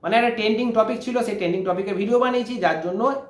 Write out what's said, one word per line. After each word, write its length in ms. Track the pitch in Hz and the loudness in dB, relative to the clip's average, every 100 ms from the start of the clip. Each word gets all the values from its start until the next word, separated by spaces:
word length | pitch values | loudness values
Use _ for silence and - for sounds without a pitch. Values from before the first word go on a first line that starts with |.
মানে 120 | 160 226 | 2 2
একটা 160 | 240 | 2
ট্রেন্ডিং 320 | 226 214 220 247 | 0 0 0 0
টপিক 260 | 220 214 240 | 2 2 0
ছিল, 120 | - 247 | -2 -2
সেই 140 | 220 202 | -2 -2
ট্রেন্ডিং 220 | 175 185 | -2 -2
টপিকে 280 | 185 180 196 | -2 -2 -2
ভিডিও 240 | 185 202 240 | -2 2 2
বানিয়েছি, 340 | 254 247 233 240 | 4 0 -2 0
যার 140 | 175 160 | 0 0
জন্য 200 | 165 190 247 277 - | -4 0 0 -2 -8